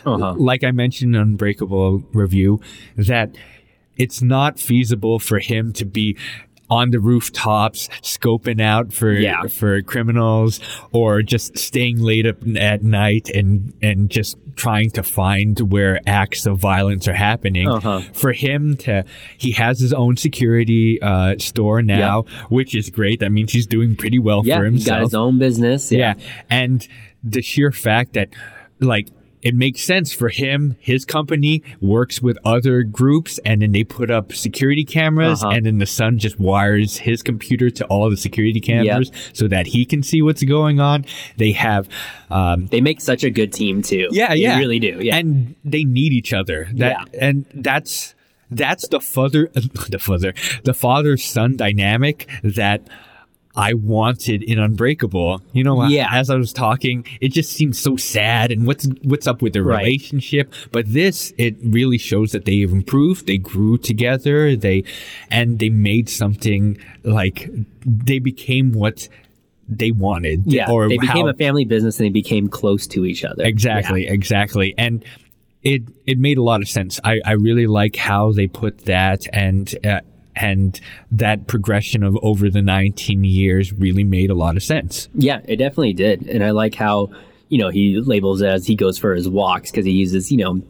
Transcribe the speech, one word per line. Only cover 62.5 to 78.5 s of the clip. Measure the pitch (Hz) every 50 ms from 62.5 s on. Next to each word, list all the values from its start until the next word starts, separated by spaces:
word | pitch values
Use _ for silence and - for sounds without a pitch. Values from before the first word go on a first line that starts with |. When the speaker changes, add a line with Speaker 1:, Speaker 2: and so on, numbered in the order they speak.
| 98 101
Speaker 2:
have | 101 90
improved, | 92 98 98 - 135 139 147 180 185 - -
they | 95 98 95
grew | 92 - - 92 107 110 120
together, | 120 - 120 104 107 120 123 135 131 - 143 147 151 151 147 131
they, | 110 107 98 95 95 95 - - - - - - - - -
and | - 120 120 117 117 107
they | 113 113
made | 110 107 104 101 107 120 110 -
something, | - - 107 101 104 - - 110 101 98 101 104 101 - - - - -
like, | - 104 110 107 95 95 - - - - - 117 104 - - - -
they | 127 110 107 123 131 135 131
became | 123 131 127 - - 131 127 135 131 127 113
what | 104 104 110 - - - - - - _ _ _ _ _ _ _ _ _ -
they | 110 - 110 113
wanted. | 110 98 95 101 95 85 87 78 78 90 98
Speaker 1:
Yeah, | 151 131 120 98 101
Speaker 2:
Or | 117 113 107 107
Speaker 1:
they | 123 117
became | 127 123 120 135 -
Speaker 2:
how | 143
Speaker 1:
a | 131
family | - 151 139 143 147 127
business, | 107 113 107 113 110 - -
and | 107
they | 101
became | 98 107 - - 113 104 101 98
close | - - - 101 101 107 - -
to | - 98 92
each | 90 85 - -
other. | - - -
Speaker 2:
Exactly, | 90 117 110 104 120 117 107 101 92 90 95 92 -
Speaker 1:
Yeah. | -
Speaker 2:
exactly. | 101 101 - - 110 98 104 - - 101 95 95 - 110
And | 117 117 117 110 - - - - _ _ _ _ _ _ _ _ -
it, | 135 139 127 113 123 - _ _
it | 135 131 123
made | 135 147 143 131
a | 117
lot | 117 113 101
of | 101 -
sense. | - 104 92 92 - -
I, | - 110 113 110 -
I | 110
really | 107 101 107 117 117 120 117
like | 107 107 104 104 110 -
how | - - 104 101 101 107 110
they | 104 101 98
put | 92